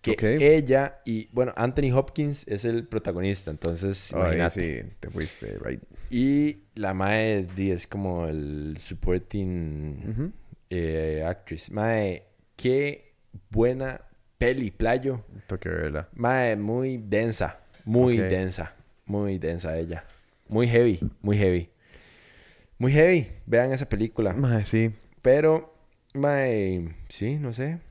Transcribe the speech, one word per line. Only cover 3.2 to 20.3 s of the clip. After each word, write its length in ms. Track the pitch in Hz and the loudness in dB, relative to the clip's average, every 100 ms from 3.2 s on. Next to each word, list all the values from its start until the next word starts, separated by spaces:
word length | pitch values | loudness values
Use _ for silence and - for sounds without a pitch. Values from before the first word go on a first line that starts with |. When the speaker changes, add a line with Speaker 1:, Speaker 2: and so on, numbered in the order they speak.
| 92 98 90 | -2 -2 -6
Speaker 1:
entonces 600 | 78 85 85 98 98 - | -6 -4 -2 -2 -4 -6
Speaker 2:
Ay, 60 | - | -2
Speaker 1:
imagínate. 640 | 90 82 85 101 85 65 | 0 2 0 -2 -4 -4
Speaker 2:
sí, 80 | - - | -8 -14
te 100 | - | -12
fuiste, 480 | - - - 53 50 | -6 -6 -6 -10 -10
right. 200 | - 64 - - - | -8 -8 -10 -14 -6
Speaker 1:
Y 500 | 120 135 139 147 147 _ | 0 2 4 2 -2 _
la 200 | - 101 | -8 -4
mae, 520 | 95 98 107 110 104 92 | -2 0 2 2 0 -2
di, 160 | 92 98 | -2 -2
es 140 | 90 - | -2 -4
como 400 | 101 98 87 85 | -6 -4 -2 -4
el 500 | 78 73 76 76 78 | -4 -6 -8 -8 -10
supporting, 1200 | - 87 - 90 - 104 95 90 80 76 76 71 - | -12 -4 0 0 -2 -6 -4 -4 -4 -6 -8 -10 -8
Speaker 2:
Ujú. 220 | 110 160 - - - _ | -6 -6 -8 -18 -20 _
Speaker 1:
eh, 540 | 90 82 80 78 78 80 | -4 -2 -2 -2 -2 -4
actress. 440 | 92 - 80 - | -6 -8 -12 -8
Mae, 520 | 104 110 113 101 90 - _ _ - | -4 0 0 0 -4 -12 _ _ -6
qué 580 | 123 131 143 143 - _ _ - _ | 0 0 0 -6 -16 _ _ -20 _
buena 500 | 107 120 131 131 131 - _ _ _ | 2 2 2 -6 -10 -16 _ _ _
peli, 320 | 120 131 117 | 0 2 -2
playo. 540 | - 113 127 135 123 - 98 - | -2 0 2 0 -4 -8 -20 -8
Speaker 2:
Tengo 100 | 95 | -6
que 80 | 87 | -4
verla. 400 | 82 80 73 80 | -4 -2 -4 -8
Speaker 1:
Mae, 400 | - 120 131 123 107 | -4 0 2 2 0
muy 420 | 104 120 131 127 | -2 -2 -2 -6
densa, 600 | 107 104 117 107 80 - - - | -2 0 0 -2 -4 -6 -20 -16
muy 360 | - 117 127 117 | 2 6 6 6
Speaker 2:
Ok. 60 | 95 | 2
Speaker 1:
densa, 480 | 92 92 90 80 - - _ | 0 -2 -4 -10 -12 -20 _
muy 340 | - 101 101 95 | -6 -4 -2 -2
densa 380 | 80 85 85 80 | -4 -4 -4 -4
ella. 280 | 82 82 - - _ | -6 -8 -12 -20 _